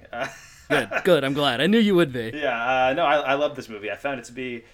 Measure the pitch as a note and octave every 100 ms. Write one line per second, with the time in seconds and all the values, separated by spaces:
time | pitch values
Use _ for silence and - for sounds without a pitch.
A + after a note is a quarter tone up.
0 | - A#2 C3 - - - - D3 A2 B2
1 | F#3 D#3+ C3+ C#3+ C#3+ A#2 D#3+ A3+ G#3 F3+
2 | D#3+ B2 A2 C#3+ C#3 A#2 A#2+ C3 B2+ D3
3 | D#3 D3 C#3 C#3 D3 C3 A2+ G#2+ G#2 G2+
4 | C#3+ C3 A2+ B2 B2+ A#2+ -